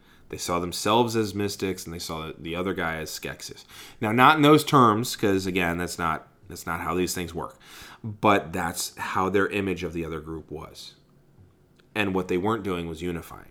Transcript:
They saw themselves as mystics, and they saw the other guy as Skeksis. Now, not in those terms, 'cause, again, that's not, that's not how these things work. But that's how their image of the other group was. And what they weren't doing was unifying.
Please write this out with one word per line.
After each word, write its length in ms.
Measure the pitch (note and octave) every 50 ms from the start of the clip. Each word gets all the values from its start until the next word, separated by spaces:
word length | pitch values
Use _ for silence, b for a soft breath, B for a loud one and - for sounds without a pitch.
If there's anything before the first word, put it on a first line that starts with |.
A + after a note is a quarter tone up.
| b b b b b -
They 100 | - E2
saw 200 | - - F2+ F2
themselves 560 | F2+ F2 E2 - - G2+ G#2+ A#2 B2 A#2 A2
as 200 | A2+ A2 G2+ F#2
mystics, 500 | G2+ G#2 G2+ G2+ - G2+ F#2+ F#2 F#2 -
and 100 | E2 E2
they 40 | E2+
saw 340 | - - E2 D#2 D#2 D#2 - -
the 180 | D2 E2+ D#2+
other 180 | F2 F2+ G2 F2+
guy 220 | F2+ F2 E2 D#2+
as 140 | D#2+ D#2+ D#2
Skeksis. 540 | - - - C#2+ C2 - - - - - - B B B B B B B
Now, 120 | A2+ G#2+
not 240 | A2 A#2+ B2+ C#3+ D#3
in 60 | D#3
those 220 | C#3+ D3 D#3 D3 D3
terms, 500 | - D3+ C#3 B2 A2+ G#2 A2 A#2+ - -
'cause, 320 | - - G2+ G2 F#2+ F#2
again, 320 | F#2+ F2+ F#2+ F2+ E2+ E2+ E2+
that's 200 | F2+ F2 - -
not, 300 | F2 D#2+ D#2 - - _ _ _ - -
that's 180 | E2 - -
not 140 | F2 E2 E2
how 140 | F2 D#2+ E2+
these 200 | F2+ F2+ E2+ -
things 200 | F#2+ F2 D#2+ E2
work. 240 | E2 - - - - B B B B B B B B -
But 480 | A2+ G#2 - - G#2+ G2+ G2 - D#2+
that's 420 | E2+ F#2+ E2+ E2+ E2+ - - - -
how 320 | - - - - G2 F#2 F#2+
their 180 | F#2 G2+ G2 -
image 340 | F#2+ G2+ G2 G2 F2+ E2
of 100 | F#2 E2
the 120 | D#2+ E2+ E2
other 160 | D#2+ D#2+ D#2
group 300 | D2+ D#2+ D#2+ D#2+ D2+ -
was. 440 | D2+ D#2 D#2 - - - - - - _ _ _ _ _ _ _ _ - - _ _ _ _ _ _ _ _ _ _
And 200 | G#2+ G#2 G2 F#2
what 140 | F#2 F#2 -
they 80 | F#2
weren't 280 | F2+ F#2 G#2+ A2 A2 F#2+
doing 220 | G2+ F#2 F2 E2+ E2+
was 140 | E2 D#2
unifying. 480 | F2 F2 E2+ D#2+ D2+ - - G1+ - -